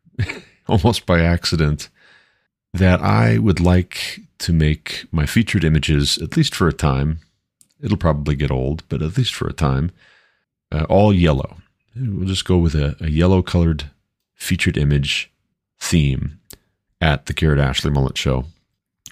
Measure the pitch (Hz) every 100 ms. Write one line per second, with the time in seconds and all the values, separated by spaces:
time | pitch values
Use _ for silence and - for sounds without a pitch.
0 | _ - - - - _ - - 104 113
1 | - 87 82 85 - 82 76 76 - _
2 | _ _ _ _ _ _ _ 92 92 90
3 | 98 107 113 113 110 90 87 90 90 -
4 | - - - _ - 82 76 78 - -
5 | - 80 73 - 110 101 80 78 - 76
6 | 71 - 82 - 151 - 87 69 76 65
7 | 71 78 - _ _ _ _ _ - 104
8 | 82 73 73 69 71 65 65 80 - 69
9 | 78 - 123 - - - 76 67 82 -
10 | _ _ _ _ _ _ _ 78 80 -
11 | 104 98 85 67 - - _ _ _ 120
12 | 127 98 92 95 - 90 82 76 73 69
13 | 80 76 90 95 90 87 82 78 76 _
14 | _ _ _ _ - 92 - 78 73 71
15 | 69 - - _ _ _ _ _ - 87
16 | 71 65 69 76 _ - _ _ _ _
17 | 82 71 - 73 80 71 69 65 - 71
18 | 67 - - 65 69 - _ _ _ _
19 | -